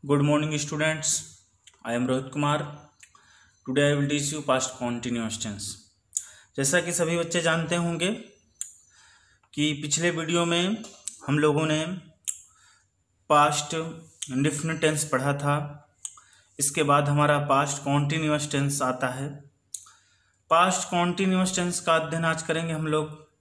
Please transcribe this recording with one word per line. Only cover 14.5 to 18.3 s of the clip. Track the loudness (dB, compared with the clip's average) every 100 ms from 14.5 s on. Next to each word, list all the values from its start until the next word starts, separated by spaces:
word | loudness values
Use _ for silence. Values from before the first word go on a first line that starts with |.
| 0 -4 0
टेंस | 0 2
पढ़ा | 0 0 0
था, | 0 0 0 -2 -12 _ _ -16 -16 _ _ _ -4
इसके | -2 0
बाद | 4 4 4
हमारा | 4 4 4
पास्ट | 4 2 2 -2
कंटीन्यूअस | 0 2 2 0 0